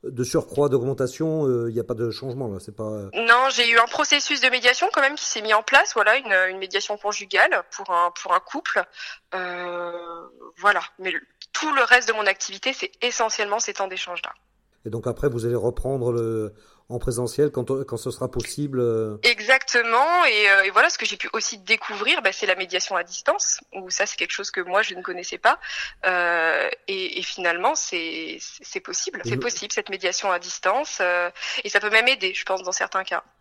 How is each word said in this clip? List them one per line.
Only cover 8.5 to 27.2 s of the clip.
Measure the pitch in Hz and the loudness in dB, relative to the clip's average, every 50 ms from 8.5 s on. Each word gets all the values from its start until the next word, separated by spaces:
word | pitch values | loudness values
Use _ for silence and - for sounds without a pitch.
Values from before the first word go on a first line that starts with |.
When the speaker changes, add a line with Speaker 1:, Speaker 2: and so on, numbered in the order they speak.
| - 294 - - - 208 175 - _ - - - - - _ _ - | -10 -8 -6 -2 -2 -2 -2 -2 _ -16 -14 -14 -16 -16 _ _ -8
Speaker 2:
Euh, | 185 185 180 180 180 180 175 175 175 175 175 175 175 170 170 170 170 170 - - 127 - - _ - | -6 -6 -6 -6 -6 -6 -6 -6 -6 -6 -6 -8 -10 -10 -12 -14 -14 -14 -18 -20 -20 -20 -20 _ 0
voilà, | 175 202 202 180 165 - _ - | 2 2 2 2 0 -6 _ -8
mais | 185 190 | -8 -6
le, | 170 156 - _ _ _ - _ | -6 -6 -8 _ _ _ -20 _
tout | _ - - 311 285 | _ -4 -2 0 2
le | 269 | 2
reste | 247 220 247 247 240 214 | 6 6 6 6 6 2
de | 226 | -2
mon | 214 208 196 | 0 2 0
activité, | 196 - - - 196 196 - 262 269 | 0 0 -4 -10 -8 -4 -4 -4 -4
c'est | - - - _ _ | -2 -6 -8 _ _
essentiellement | - 247 240 - 240 220 - - 214 202 202 202 | -4 -2 0 0 -2 -2 0 -2 -2 -2 0 -2
ces | 196 - - | -2 -4 -4
temps | - 196 190 | -6 -6 -6
d'échange-là. | 185 185 - - 175 170 - - - _ _ _ _ _ _ _ _ _ _ | -6 -8 -8 -8 -8 -10 -10 -10 -12 _ _ _ _ _ _ _ _ _ _
Speaker 1:
Et | 113 | -8
donc | 104 117 - 123 | -8 -6 -4 -6
après, | 113 - - 151 | -4 0 0 0
vous | 123 120 113 | 0 0 -2
allez | 120 120 | 0 0
reprendre | 117 95 120 120 - - 123 135 135 120 123 120 | 0 0 -2 -2 -2 -2 -2 -2 0 0 0 0
le, | 117 113 113 113 110 107 104 104 - _ _ _ _ _ _ | 0 0 0 -2 -2 -4 -6 -8 -14 _ _ _ _ _ _
en | 120 120 | -8 -4
présentiel | - - 117 113 123 117 - - 147 151 | -4 -2 -2 -2 -4 -4 2 2 2 2
quand, | - 131 123 - 135 135 139 | 2 -2 -2 -2 -2 -4 -4
quand | - 120 113 | -6 -8 -6
ce | - 127 | -6 -8
sera | 120 - 131 123 | -6 -4 -6 -4
possible, | - 127 107 - - - 147 143 135 127 | -4 -4 -6 -6 -6 -6 -6 -2 0 0
euh | 123 117 113 113 110 110 104 107 - | 2 2 2 0 -2 -2 -6 0 2
Speaker 2:
Exactement, | 240 240 233 214 214 262 269 262 - - 240 233 233 226 240 269 320 349 359 349 | 2 2 2 2 2 2 2 2 0 0 0 2 4 4 4 4 4 4 4 4
et, | 285 220 208 208 202 | 4 4 4 6 6
euh, | 196 196 190 | 8 6 6
et | 190 | 6
voilà, | 190 208 262 339 | 6 6 6 6
ce | - - | 4 0
que | 233 | -4
j'ai | 220 208 - | -4 -4 -4
pu | - - - | -8 -6 -4
aussi | 226 208 - 240 208 | -4 -4 -4 -8 -10
découvrir, | 185 180 220 220 - - 208 202 208 247 - 330 | 0 0 0 0 0 -8 -6 -4 0 0 0 2
bah, | 240 196 | 2 0
c'est | 190 - - | 0 0 0
la | 196 185 | 0 0
médiation | 185 190 185 180 180 - - 196 | 0 0 -4 -2 -4 -2 -2 -2
à | 175 175 | -4 -4
distance, | 175 - - - - 330 403 - - - - - _ - | -4 -10 -4 0 0 0 2 0 -2 -2 -4 -6 _ -14
où | 196 185 185 | -14 -8 -6
ça, | 185 - 196 | -2 -2 -2
c'est | 214 - | -2 -2
quelque | - 170 - | -6 -4 -4
chose | - - 202 - | -4 -6 -6 -6
que | - 190 | -4 -6
moi, | 180 175 180 196 220 | -4 0 0 0 0
je | 208 190 | 0 -4
ne | 180 | -8
connaissais | 180 185 180 180 180 - - 180 | -8 -8 -8 -8 -8 -10 -10 2
pas, | - 220 285 - - - - - - - - _ - | 2 2 2 2 -2 -10 -8 -8 -8 -10 -10 _ -2
euh, | 190 185 180 175 170 170 170 165 165 156 - - - - - _ - | 0 2 2 2 2 2 2 2 2 2 2 0 0 -2 -6 _ -6
et, | 196 190 185 180 - | -4 -4 -4 -4 -6
et | - | -6